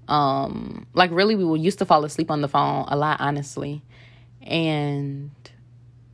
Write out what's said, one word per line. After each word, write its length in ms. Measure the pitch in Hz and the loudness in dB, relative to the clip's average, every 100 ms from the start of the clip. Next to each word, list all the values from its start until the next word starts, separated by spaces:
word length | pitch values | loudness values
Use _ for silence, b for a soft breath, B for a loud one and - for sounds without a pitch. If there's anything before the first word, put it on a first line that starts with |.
| - | -2
Um, 760 | 147 139 135 135 - - - - | 2 2 0 -2 -4 -8 -12 -2
like, 180 | - 180 | 2 2
really, 220 | 170 208 220 | 4 2 2
we 80 | |
would 160 | 170 160 | 2 2
used 180 | 165 196 | 0 0
to 60 | 185 | 4
fall 180 | 160 | 4
asleep 260 | 151 - 156 | 2 -4 -2
on 100 | 151 | -2
the 80 | 143 | 0
phone 360 | 147 143 143 - | 0 0 0 -2
a 80 | 143 | 0
lot, 240 | 151 151 | 0 0
honestly. 640 | 143 143 143 - 143 147 b b b b b - | -2 -2 -6 -8 -8 -8 b b b b b -20
And 880 | - 165 160 151 147 143 143 139 143 - - - - - - - - | -4 -2 0 0 0 -2 -4 -6 -10 -16 -20 -20 -20 -20 -20 -20 -20